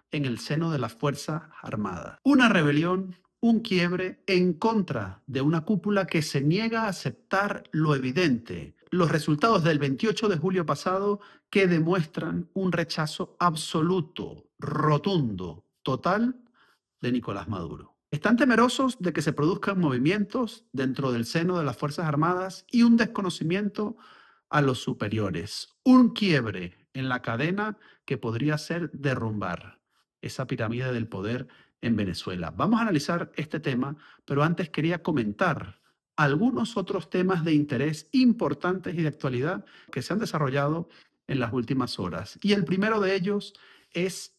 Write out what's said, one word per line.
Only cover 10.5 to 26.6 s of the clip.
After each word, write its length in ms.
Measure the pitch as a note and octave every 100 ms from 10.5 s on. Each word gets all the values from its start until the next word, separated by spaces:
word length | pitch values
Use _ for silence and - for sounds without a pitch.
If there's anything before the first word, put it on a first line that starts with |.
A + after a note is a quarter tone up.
| F#3 D#3
pasado 540 | C#3 F#3 F#3+ G3+ G3+ - - -
que 200 | G#3 F#3+
demuestran 840 | E3+ D#3+ F#3 D#3 - E3 F3 E3+
un 180 | G3 F#3
rechazo 640 | E3+ E3 - D3+ - F#3 -
absoluto, 1120 | F3 D#3 - E3+ D#3+ F#3 D#3 - G2 - - -
rotundo, 1040 | C#3+ D#3 D3+ D3 G3 F#3 B2 F#2+ F2+ D#2+ - _
total 580 | - B2+ F3 G3+ A#3+ B3+ _ _ _ _ _ _
de 120 | B2
Nicolás 360 | B2 A#2 G2 G2
Maduro. 480 | G2 D#2+ - - _ _
Están 260 | D3+ G#3+ A#3
temerosos 600 | C#4+ A3+ B3 B3+ C4+ -
de 140 | F3+
que 100 | D#3+
se 100 | D#3
produzcan 460 | D3 D3+ G3+ - F#3+
movimientos 880 | D#3+ B2 C#3+ G#3 G3+ C4 A#3 - _
dentro 400 | B2+ C3 B2+ C#3
del 120 | A#2
seno 320 | A2+ E3 F3 F3+
de 80 |
las 120 | C#3+ A#2
Fuerzas 300 | D3 D3 E3
Armadas 600 | C#3+ D#3+ F3+ F#3+ F#3 -
y 140 | A#3
un 140 | A#3 A#3
desconocimiento 1000 | A3+ A#3 F#3 - D#3 F#3 G#3 G3+ G#3+ - - - _ _ -
a 120 | D3
los 200 | C#3 B2
superiores. 840 | - A#2+ G#2+ G#2+ G2+ E2+ F#2 - - _
Un 240 | - B3+ A#3
quiebre 800 | A#3 G3+ D3 A2+ F#2